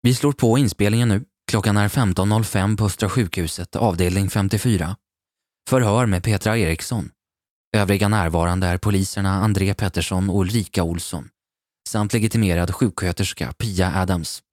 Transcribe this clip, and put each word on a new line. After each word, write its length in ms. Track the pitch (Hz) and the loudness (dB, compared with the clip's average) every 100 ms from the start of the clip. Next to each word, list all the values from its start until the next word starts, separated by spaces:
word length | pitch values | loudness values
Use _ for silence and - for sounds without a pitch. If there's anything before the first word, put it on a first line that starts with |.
Vi 120 | 120 | 2
slår 180 | 127 147 | 2 0
på 260 | 139 120 120 | 2 2 4
inspelningen 500 | 127 - 101 113 120 | 2 2 2 2 2
nu. 160 | 98 - _ - | 0 -2 _ -2
Klockan 260 | 110 107 104 | 0 2 2
är 120 | 104 | 2
femton 400 | - 107 90 98 | 2 0 2 2
noll 160 | 107 | 2
fem 320 | 110 104 98 104 | 0 0 0 0
på 80 | |
Östra 240 | 107 - 101 | -2 0 -2
sjukhuset, 680 | 123 98 - 82 - 87 - | 0 -2 -2 -4 -6 -8 0
avdelning 540 | 113 85 90 92 95 | 0 2 0 0 0
femtiofyra. 680 | 107 98 110 127 98 80 98 _ _ _ _ _ _ - | 0 0 0 0 0 -2 -8 _ _ _ _ _ _ 0
Förhör 380 | 131 113 107 120 | 2 4 2 2
med 160 | 90 | 0
Petra 340 | 113 101 107 113 | 0 0 0 0
Eriksson. 520 | 85 82 - 120 73 _ _ _ _ _ _ 107 | 0 -2 -4 -6 -8 _ _ _ _ _ _ 0
Övriga 320 | 95 101 101 | 2 2 2
närvarande 580 | 107 85 82 85 90 92 | 2 2 0 0 0 0
är 120 | 90 | 0
poliserna 520 | 107 98 95 - 98 | 0 0 0 -2 -2
André 440 | 98 107 95 98 | 0 0 0 0
Pettersson 560 | 98 98 85 82 92 98 | -2 -2 -2 -2 -2 0
och 100 | 98 | 0
Ulrika 420 | 90 113 92 - | 0 -2 -2 -2
Olsson 460 | 82 85 - 80 60 _ _ _ _ _ - | -2 -4 -8 -10 -12 _ _ _ _ _ -6
samt 240 | 110 104 | -4 0
legitimerad 640 | 117 107 117 101 85 87 | 0 0 0 2 2 -2
sjuksköterska 760 | 90 117 - 92 82 95 - 65 | 0 -2 0 -4 -2 -4 -4 -8
Pia 400 | - 113 92 92 | -6 -4 0 0
Adams. 480 | 92 92 92 78 - _ | 0 0 -2 -4 -12 _